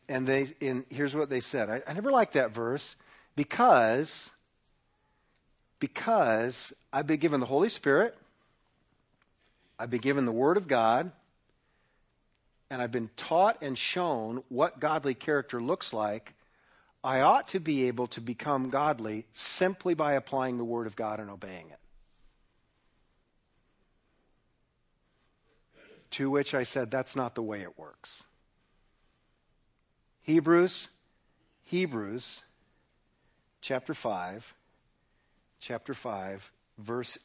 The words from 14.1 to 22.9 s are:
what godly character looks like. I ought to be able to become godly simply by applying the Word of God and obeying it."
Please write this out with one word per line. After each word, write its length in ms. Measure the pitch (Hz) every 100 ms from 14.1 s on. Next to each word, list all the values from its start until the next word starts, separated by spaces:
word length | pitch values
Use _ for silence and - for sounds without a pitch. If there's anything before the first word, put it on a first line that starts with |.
| 123 110 123 -
what 320 | 127 165 135
godly 340 | 151 156 139
character 460 | 123 - 143 131 123
looks 320 | 120 185 -
like. 420 | 113 107 110 - - _ _ _ _ _ _
I 160 | 131 131
ought 260 | 147 254 -
to 120 | 185
be 260 | 156 139 127
able 200 | 120 123
to 120 | -
become 480 | 117 117 151 135 131
godly 580 | 135 151 127 110 110 -
simply 640 | - - - 185 190 185
by 200 | 160 147
applying 420 | 139 - 135 127 123
the 60 |
Word 240 | 117 117 110
of 80 | 104
God 240 | 110 107
and 100 | 101
obeying 360 | 98 98 90 80
it." 80 | 71 _ - _ _ - _ _ _ _ _ _